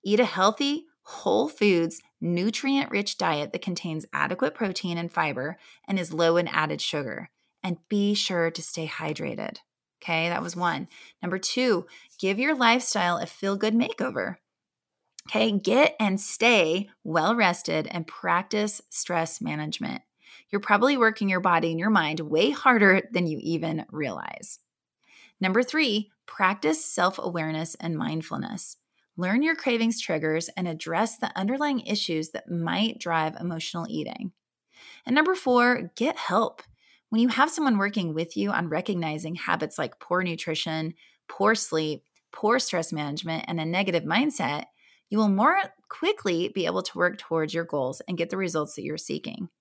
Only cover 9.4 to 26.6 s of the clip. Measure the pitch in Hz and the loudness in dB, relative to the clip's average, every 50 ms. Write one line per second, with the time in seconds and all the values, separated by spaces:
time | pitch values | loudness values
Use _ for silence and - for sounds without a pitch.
9.4 | - - - - _ _ _ _ _ _ _ _ - - 170 160 165 170 175 175 | -8 -8 -10 -12 _ _ _ _ _ _ _ _ -6 -2 -2 0 0 0 -2 -2
10.4 | - 175 170 175 180 175 160 - - - - - - - _ _ - 180 180 190 | -4 -4 -4 -2 0 0 0 -2 -6 -10 -14 -20 -20 -20 _ _ -6 -6 -4 -4
11.4 | 190 - - 247 254 254 214 175 - - - - - _ - _ - 190 196 202 | -4 -2 0 0 2 2 2 2 0 -6 -18 -20 -20 _ -12 _ -2 -2 0 0
12.4 | 254 294 311 262 247 233 233 254 240 - - 214 180 175 175 170 175 170 - - | 0 0 2 4 4 4 4 4 2 0 0 0 0 0 0 0 -4 -6 -8 -6
13.4 | - 196 202 196 208 214 220 233 240 - 466 - 262 262 - - - - 180 _ | -4 -2 -2 0 0 2 2 2 0 0 -2 -4 -6 -4 -4 -4 -4 -4 -6 _
14.4 | _ _ _ _ _ _ _ _ _ _ _ _ _ _ _ - _ - - 226 | _ _ _ _ _ _ _ _ _ _ _ _ _ _ _ -20 _ -4 0 2
15.4 | 220 226 202 196 - 190 - 254 302 - - - 220 202 190 196 - - - - | 2 2 2 0 2 2 4 6 4 4 4 0 0 2 4 4 4 4 4 4
16.4 | 220 240 240 208 170 156 165 185 202 - - _ _ - 156 170 156 185 233 240 | 4 6 6 6 4 4 2 0 -2 -6 -12 _ _ 0 0 2 4 4 4 4
17.4 | 214 180 175 - - - 160 156 156 - - 175 160 - - - - 175 170 175 | 4 4 4 2 0 0 -2 -2 -2 -2 -6 -6 -6 -8 -12 -6 -2 0 0 0
18.4 | 190 - - 208 208 214 - - - _ - - - - 170 165 165 165 - - | 0 -2 -2 -2 0 0 -2 -2 -4 _ -4 -4 -2 0 0 0 0 0 -2 -4
19.4 | - 156 151 151 151 156 156 - - - - - _ _ _ _ _ - - - | -4 -4 -4 -4 -4 -6 -6 -6 -6 -6 -8 -8 _ _ _ _ _ -20 -20 -20
20.4 | _ _ - 202 202 - 208 202 226 269 285 262 233 220 220 - 208 196 190 185 | _ _ -4 -4 2 2 4 4 6 4 4 6 4 2 4 2 -2 0 0 2
21.4 | 185 190 175 165 165 165 165 165 175 220 220 190 160 151 156 165 160 151 151 156 | 2 4 4 4 2 2 -2 0 2 2 4 4 2 0 -2 -4 -4 0 2 4
22.4 | 202 269 294 - - 262 247 226 208 196 190 196 - - - 180 180 165 156 135 | 4 4 2 2 4 4 6 8 8 8 8 6 4 0 -2 -2 0 0 -2 -4
23.4 | - - 165 160 160 165 160 160 - - - 151 147 127 95 67 50 50 50 - | -2 -2 -2 -2 -2 -2 -4 -4 -6 -8 -8 -6 -6 -6 -6 -6 -8 -10 -10 -6
24.4 | - - - - _ _ _ _ _ _ _ _ _ _ - - - _ _ _ | -4 -4 -4 -4 _ _ _ _ _ _ _ _ _ _ -20 -20 -20 _ _ _
25.4 | 190 190 190 226 247 240 - 311 311 254 202 214 208 _ _ _ _ - - - | -2 0 2 2 0 2 0 0 2 2 2 0 -2 _ _ _ _ -20 -4 0
26.4 | 202 185 202 202 | 0 0 0 2